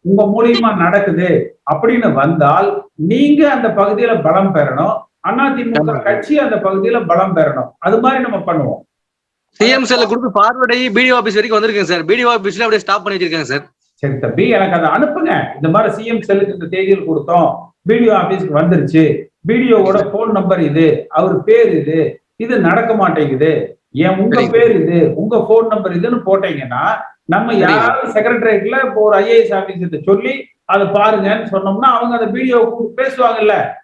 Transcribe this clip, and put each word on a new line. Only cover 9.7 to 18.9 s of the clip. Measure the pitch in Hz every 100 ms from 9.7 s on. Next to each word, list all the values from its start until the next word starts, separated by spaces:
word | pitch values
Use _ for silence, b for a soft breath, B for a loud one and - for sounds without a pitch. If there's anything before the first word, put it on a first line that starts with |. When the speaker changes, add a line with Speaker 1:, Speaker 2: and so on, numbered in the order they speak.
| 269
Speaker 2:
செல்ல | 233 247 220
கொடுத்து | 240 233 202
ஃபார்வர்ட் | 214 254 254
ஆகி | 247 254
பி | 208
டி | 254
ஓ | 247
ஆபீஸ் | 220
வரைக்கும் | 208 220 214
வந்திருக்குங்க | 226 208 170
சார். | 175 160
பி | 233
டி | 240
ஓ |
ஆபீஸ்ல | 233 196 180
அப்படியே | 226 214
ஸ்டாப் | - 202
பண்ணி | 196 196
வச்சிருக்காங்க | 175 160
சார். | 131 143 - _ _
Speaker 1:
சரி | _ 139 120
தம்பி, | 127 - 233
எனக்கு | 208 190 170
அதை | 151
அனுப்புங்க. | 185 302 320 330 302 - -
இந்த | 160
மாதிரி | 196 220
சி | - 233
எம் | 226
செல்லுக்கு | - 196 196
இந்த | 170 165
தேதியில் | 185 190 190 160
கொடுத்தோம், | 156 135 170 151 - - _
பி | 170 233
டி | 233
ஓ |
ஆபீஸ்க்கு | 196 175 190 160
வந்துருச்சு, | 147 170 175 139